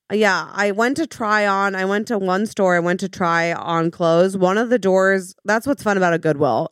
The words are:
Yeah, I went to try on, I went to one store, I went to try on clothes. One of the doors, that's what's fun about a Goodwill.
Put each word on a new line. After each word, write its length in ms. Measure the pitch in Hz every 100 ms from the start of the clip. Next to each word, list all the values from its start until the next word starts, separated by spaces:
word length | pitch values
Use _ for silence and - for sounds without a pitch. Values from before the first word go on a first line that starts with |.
| _
Yeah, 380 | 208 214 180 156
I 180 | 180 208
went 260 | 196 233 285
to 100 | 311
try 400 | - 214 214 208
on, 280 | 196 196 190
I 100 | 190
went 220 | 202 214
to 100 | 220
one 260 | 190 185 214
store, 300 | - 190 175
I 40 |
went 200 | 170 180
to 100 | 190
try 440 | - 175 170 170
on 360 | 170 - 165 165
clothes. 480 | - 170 165 185 190
One 200 | 180 196
of 100 | 233
the 80 | 240
doors, 560 | 190 185 190 190 185 - 202
that's 200 | 214 240
what's 160 | 285
fun 160 | 214 196
about 160 | 180
a 60 | 165
Goodwill. 480 | 160 147 147 113 160